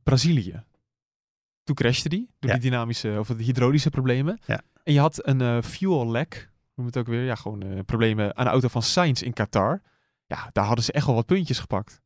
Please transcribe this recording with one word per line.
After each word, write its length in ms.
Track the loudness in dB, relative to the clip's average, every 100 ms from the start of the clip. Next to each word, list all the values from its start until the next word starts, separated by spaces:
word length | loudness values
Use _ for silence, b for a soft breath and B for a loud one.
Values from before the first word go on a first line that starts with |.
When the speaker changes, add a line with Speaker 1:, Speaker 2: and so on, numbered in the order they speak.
Speaker 1:
Brazilië. 600 | 2 4 4 2 0 -8 -16 _ _ _ _ _ _ _ _ _
Toen 100 | -6
crashte 340 | 0 2 2 -2
die, 220 | -4 -6 _
door 120 | 0
Speaker 2:
Ja. 60 | 2
Speaker 1:
die 120 | 2
dynamische, 460 | 0 -2 -4 -2 -2
of 100 | -2
de 140 | -2
hydraulische 480 | -2 2 4 4 2
problemen. 480 | 0 0 0 -2 -4 -4
Speaker 2:
Ja. 140 | -6 -6 _
Speaker 1:
En 80 | 2
je 80 | 4
had 260 | 4 2 0
een, 140 | 2
eh, 220 | 2 0
fuel 440 | -2 -4 0 0 0
lag, 200 | -2 -4 -8 -20 _ _
noem 120 | -10 -6
het 100 | -4
ook 100 | -4
weer, 180 | -2
ja, 100 | -2
gewoon, 280 | -4 -8 -8
eh, 160 | -8 -6 -4
problemen 500 | 2 2 2 -2 0
aan 80 |
de 60 | 0
auto 180 | 2 0
van 140 | -2
Sainz 400 | 0 2 2 0
in 100 | -4
Qatar. 500 | -4 -2 0 0 0 -6 _ _ _ _
Ja, 240 | -12 -6
daar 120 | -2
hadden 200 | 0 0
ze 80 | 0
echt 140 | 0 2
wel 80 |
wat 120 | 0 2
puntjes 320 | 0 0 -4
gepakt. 420 | -4 -6 -6 -14